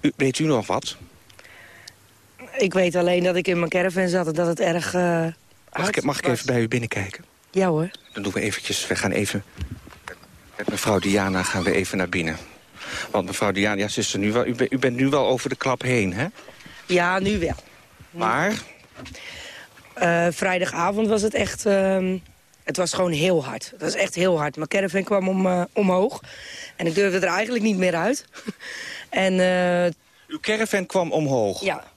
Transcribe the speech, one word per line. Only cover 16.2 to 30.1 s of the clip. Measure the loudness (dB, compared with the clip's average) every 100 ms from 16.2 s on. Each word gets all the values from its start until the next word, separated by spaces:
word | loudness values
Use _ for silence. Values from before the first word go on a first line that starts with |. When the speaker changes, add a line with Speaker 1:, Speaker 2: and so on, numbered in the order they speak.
| -4 -6 -20 -20 -20 -20 0
Speaker 2:
Ja, | 2 2 0
nu | 0 0
wel. | -2 -4 -12 -20 -20 -20 -18
Speaker 1:
Maar? | -2 0 2 0 -2 -10 -20 -20 -18 -16 -16 -16 -16 -16 -18 -20 -20 -18
Speaker 2:
Eh, | -2 2 4 2
vrijdagavond | 0 0 0 -2 0 0 2 2
was | 2
het | 2
echt, | 0 -2 -2 2
ehm, | 4 4 2 0 -4 -8 -20 _ _
het | -6 -2
was | -2
gewoon | 0 0
heel | 2 2 2 0
hard. | -10 -12
Het | -6
was | -4
echt | -2 -2 0
heel | 2 2
hard. | 0 -4
Mijn | -2
caravan | 0 0 -2
kwam | 0 0 2
om, | 2 2
eh, | 2 0
omhoog. | 2 4 4 2 -2 -16 -18 -16 -16 -16 -4
En | 0
ik | 2
durfde | 2 2
er | 0
eigenlijk | 0 0 0 2
niet | 2
meer | 2 2
uit. | 0 -2 -6 -14
<laughs> | -12 -12 -14 -12 -12 -14 -6
En, | 0 2 4
eh, | 4 4 2 2 2 -2 _